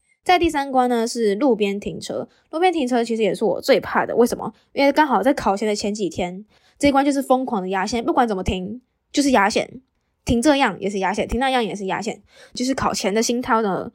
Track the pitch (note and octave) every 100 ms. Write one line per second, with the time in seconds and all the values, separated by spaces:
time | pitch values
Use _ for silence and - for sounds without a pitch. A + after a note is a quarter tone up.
0 | _ _ - F4+ E4 D4+ C#4 C4 B3 A#3+
1 | A3+ A#3+ A3 G3 C4+ G#3 G3+ G3+ G3 E3+
2 | - - B3 _ _ D#4 F#4 E4 B3 B3
3 | A#3 A3+ G3+ F3+ G#3+ - - A3+ - -
4 | - - A#3+ - - - _ - C#4 C4+
5 | D4+ A3+ G#3+ C#4+ A3+ G3 G#3+ G#3 G#3+ G#3
6 | F#3 - F3+ F#3 G#3+ _ _ - C#4+ C4+
7 | C#4 C#4 C4+ B3+ C4 A3 F#3 F#3+ G3+ A#3
8 | A#3 D4+ A#3+ F#3+ F3+ F#3 F#3 A#3+ - _
9 | _ - C#4 B3 G3 - - B3+ _ _
10 | _ _ - A#3+ C#4 C#4 B3+ F3 G3 G3+
11 | F#3 G#3 F3+ A3+ C4+ B3+ G#3+ F#3+ F#3+ E3
12 | G#3 - _ _ - - B3+ C4+ E3 -
13 | G#3 G#3 A3+ A#3+ B3+ A3+ G#3+ F3+ -